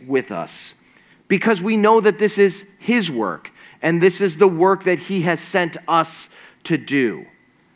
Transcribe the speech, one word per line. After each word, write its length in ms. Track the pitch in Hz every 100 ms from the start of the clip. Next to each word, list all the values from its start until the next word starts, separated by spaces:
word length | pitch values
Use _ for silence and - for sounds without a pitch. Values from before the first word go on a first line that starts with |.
| 127
with 240 | 135 123
us 440 | 90 78 - - - _ _ _ _ -
because 340 | 190 220 208
we 160 | 185 220
know 220 | 208 226
that 200 | 208 170
this 180 | 202 202
is 320 | 202 - - _
his 300 | - 240 175
work, 400 | 123 101 80 - - - -
and 200 | 151 170
this 200 | 165 -
is 160 | 196 156
the 100 | 196
work 380 | 165 185 190 185
that 120 | 175
he 240 | - 190
has 180 | 170 165
sent 380 | - 190 175 156 -
us 420 | 165 156 - - - - _
to 140 | - 160
do, 500 | 113 139 123 82 - _ _ _ _